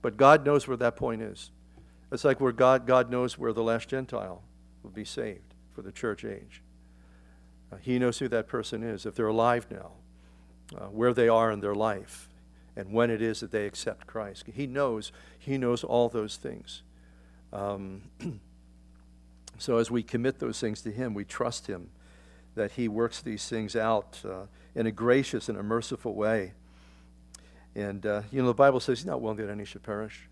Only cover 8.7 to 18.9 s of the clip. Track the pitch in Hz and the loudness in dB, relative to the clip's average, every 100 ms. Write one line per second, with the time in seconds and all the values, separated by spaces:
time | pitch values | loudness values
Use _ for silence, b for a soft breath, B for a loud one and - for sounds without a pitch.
8.7 | 110 113 104 107 110 110 110 117 120 - | -6 -6 -6 -8 -2 0 4 4 2 -2
9.7 | 101 - - - b b b b b - | -16 -16 -20 -20 b b b b b -20
10.7 | - 98 107 123 123 117 113 113 104 101 | -16 -12 2 2 6 6 6 4 2 -2
11.7 | 101 110 98 - - - - b b b | 0 0 -2 -10 -20 -20 -20 b b b
12.7 | - 95 110 117 110 113 107 104 110 104 | -12 -2 2 2 2 -2 -2 -4 -4 -4
13.7 | - - - - 113 101 95 - 120 143 | -6 -8 -8 -12 -10 -10 -12 -12 -8 -6
14.7 | 131 139 110 104 B B B - 135 123 | 0 0 -2 -8 B B B -4 0 0
15.7 | 120 - 120 120 117 107 - - - - | 0 0 2 2 0 -6 -8 -12 -12 -16
16.7 | - - b b b b b - 101 101 | -18 -20 b b b b b -14 -8 -6
17.7 | 101 98 95 - - 175 107 - - - | -6 -8 -12 -18 -12 -10 -10 -16 -20 -20
18.7 | - - | -20 -20